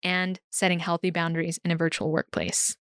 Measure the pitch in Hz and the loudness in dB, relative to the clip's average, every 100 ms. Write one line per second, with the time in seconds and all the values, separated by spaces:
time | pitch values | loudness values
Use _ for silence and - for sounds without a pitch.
0 | 180 180 185 185 _ - 185 175 165 170 | 0 0 0 -4 _ 0 2 2 0 0
1 | 185 170 165 165 165 170 175 165 165 - | 0 0 0 0 -2 -2 0 2 2 0
2 | - 156 - - 175 - - - | 0 0 0 -2 -2 0 -2 -4